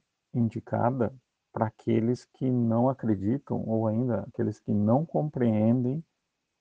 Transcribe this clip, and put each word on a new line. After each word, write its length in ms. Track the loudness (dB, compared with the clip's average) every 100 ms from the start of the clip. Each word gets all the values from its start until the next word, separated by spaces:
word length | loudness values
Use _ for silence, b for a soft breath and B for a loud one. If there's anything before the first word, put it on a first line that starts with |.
| _ _ _
indicada 800 | -2 -2 -2 -4 0 0 0 -2 -4 _ _ _
para 140 | -4 -4
aqueles 580 | -2 -2 0 0 -4
que 260 | -8 _ -2
não 380 | 0 2 2 0
acreditam 760 | 0 -2 0 0 -2 -4 -6 -2
ou 200 | -2 0
ainda 340 | 0 -2 -2
aqueles 400 | -4 -4 -4 -4
que 120 | -4
não 320 | 0 2 2
compreendem 1000 | 0 -4 -4 0 0 2 2 2 0 -4 -10 _ _ _ _ _